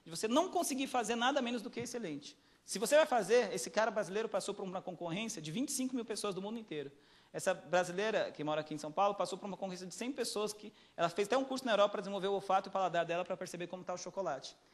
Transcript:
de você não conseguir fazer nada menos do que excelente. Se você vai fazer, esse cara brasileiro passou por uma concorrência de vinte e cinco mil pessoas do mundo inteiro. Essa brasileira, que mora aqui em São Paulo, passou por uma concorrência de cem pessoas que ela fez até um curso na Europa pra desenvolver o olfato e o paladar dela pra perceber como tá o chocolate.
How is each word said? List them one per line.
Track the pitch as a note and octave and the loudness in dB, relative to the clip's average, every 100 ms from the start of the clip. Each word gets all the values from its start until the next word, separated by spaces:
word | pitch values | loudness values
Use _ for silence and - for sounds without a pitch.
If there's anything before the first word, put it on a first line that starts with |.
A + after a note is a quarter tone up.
| - | -12
de | |
você | D#3+ A3 | -4 2
não | B3+ F#4 | 4 4
conseguir | F#4 E4+ C4 C4+ | 0 0 -2 0
fazer | B3+ G#3 A#3 | 0 0 2
nada | A#3+ C#4+ | 2 2
menos | A#3+ A#3+ | 0 -4
do | A3+ | -6
que | - | -8
excelente. | A#3+ B3 G3+ C#3+ - - _ _ - | -8 -6 -6 -8 -10 -20 _ _ -8
Se | F#3+ | -4
você | G#3 D4 | 4 6
vai | D#4 | 6
fazer, | B3 F#3 A#3+ G#3+ | 4 6 4 4
esse | F3+ F#3+ | 0 -2
cara | G3+ A3+ | 2 2
brasileiro | G#3+ F3 G3 A3 | 0 -2 -2 -2
passou | G3+ - | -2 -2
por | G3 | -6
uma | F#3+ F#3 | -6 -6
concorrência | F3+ E3+ F3 E3 A3+ F#3 | -8 -6 -4 -2 -4 -6
de | D#3 | -6
vinte | E3 C#4+ | -4 -2
e | |
cinco | - C4 B3+ | -2 -2 -2
mil | A3+ | -4
pessoas | G#3 G#3 | -4 -2
do | F#3 | -2
mundo | G3 A#3 | -4 -6
inteiro. | A3 D3+ C#3 - _ - _ | -6 -6 -6 -12 _ -20 _
Essa | E3 F#3+ | -2 0
brasileira, | F3+ C#3+ F3 F3 F3 G#3+ G#3 A2+ | 0 2 2 2 0 0 2 0
que | - | -2
mora | D3 D3+ | -2 -2
aqui | D3+ | -2
em | D3+ | -6
São | D#3 | -6
Paulo, | D3+ G3+ G3+ | 2 2 2
passou | F3+ F#3+ | -2 -2
por | G#3 | -6
uma | F#3 | -6
concorrência | G3 F3+ F#3 | -6 -6 -8
de | |
cem | - A#3+ | -6 -6
pessoas | C#4 A#3+ G3+ G#3 | -2 -2 -2 -2
que | G#3 G#3 - - - | -4 -14 -18 -20 0
ela | E3+ | 0
fez | E3+ G3+ | 2 2
até | B3+ | 2
um | |
curso | C4+ C4 B3 | 2 -2 2
na | |
Europa | G3+ G3+ | 6 6
pra | G#3 | 4
desenvolver | F#3+ G3 F#3+ | -2 -2 0
o | |
olfato | G3 - F#3+ G3 | 0 4 2 2
e | |
o | |
paladar | F#3+ F3+ E3+ E3 | 0 2 2 2
dela | E3+ F3+ | 0 -2
pra | F#3 | -4
perceber | F#3 F3 F3 | -6 -6 -6
como | F#3 | -8
tá | E3+ | -6
o | F3+ | -8
chocolate. | - F3+ F#3 C3+ - - _ | -6 -4 -2 -2 -6 -16 _